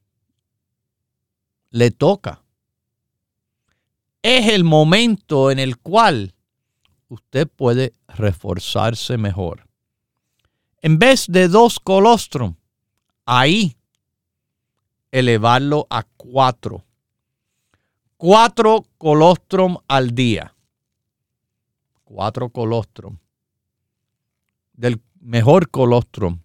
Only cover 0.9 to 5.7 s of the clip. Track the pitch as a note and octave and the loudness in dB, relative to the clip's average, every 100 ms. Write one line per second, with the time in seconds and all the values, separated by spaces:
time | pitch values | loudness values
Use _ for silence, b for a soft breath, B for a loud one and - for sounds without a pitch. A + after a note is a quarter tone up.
0.9 | _ _ _ _ _ _ _ _ A#2 A#2+ | _ _ _ _ _ _ _ _ 0 0
1.9 | - D3 G3 - D#2 _ _ _ _ _ | 0 -2 -2 -6 -16 _ _ _ _ _
2.9 | _ _ _ _ _ _ _ _ _ _ | _ _ _ _ _ _ _ _ _ _
3.9 | _ _ _ A3 B3+ A3 G#3 E3+ D#3 D#3 | _ _ _ -2 0 2 2 2 2 4
4.9 | G3 A#3+ G#3 - C#3+ C3+ C3+ C3 | 2 0 -2 -4 0 0 0 -4